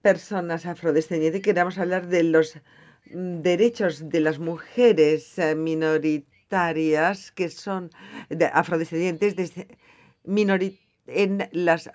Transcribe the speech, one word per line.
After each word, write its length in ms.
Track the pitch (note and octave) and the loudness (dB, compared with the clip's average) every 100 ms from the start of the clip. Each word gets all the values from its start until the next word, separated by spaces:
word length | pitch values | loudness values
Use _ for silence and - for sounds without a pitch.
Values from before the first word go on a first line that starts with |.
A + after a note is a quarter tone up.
personas 640 | G#3 F#3+ - G3 F3 E3 F3 | 4 2 -2 -6 -4 -6 -6
afrodescendientes, 720 | E3+ E3 D3+ D#3+ E3 D#3+ F#3+ | -4 0 0 0 0 0 0
queremos 380 | F#3+ F3 F3+ F#3 | 0 0 0 -2
hablar 280 | F3+ F#3 F3 | -2 -2 0
de 160 | F3+ | 2
los 360 | E3 D#3+ D#3 - _ - - _ _ | 4 2 2 -6 _ -20 -20 _ _
derechos 1000 | F3 F3+ F3 D#3 F3 A#3 A#3 F#3+ D3 D#3 | -10 -8 -2 0 2 2 2 -4 -4 -4
de 100 | E3 | 0
las 180 | D3+ C#3+ | 0 -2
mujeres, 1000 | E3 E3+ - - A#3+ E3 D3+ D#3 - - | -6 -8 -8 2 4 6 4 4 -4 -2
eh, 160 | D#3 D#3 | -2 0
minoritarias 1800 | D#3+ D#3+ D#3+ D#3 D#3 D3+ - _ _ F#3+ E3+ D#3+ D#3+ D3+ E3+ G3 - | -2 0 0 0 0 -2 -6 _ _ -2 0 0 0 2 0 -2 -12
que 180 | - F3 | -6 -6
son 400 | - G#3 F#3+ F3 - - - - | -6 -8 -8 -8 -18 -20 -18 -10
de-, 160 | D#3+ D#3+ | 0 2
afrodescendientes 920 | D#3 F3 E3+ E3 E3 F3+ D#3+ G3+ F#3+ | 2 0 -2 -2 -2 -2 0 -2 -2
desde 320 | F3 F3 - - _ _ _ _ | -6 -8 -16 -20 _ _ _ _
minori-, 560 | - G3+ G#3 F#3+ F#3+ F#3+ _ _ - | -4 0 2 2 0 -6 _ _ -6
en 420 | C#3 G3 G3 - | -2 0 0 -4
las 380 | E3 F3 E3 - | 0 2 0 -2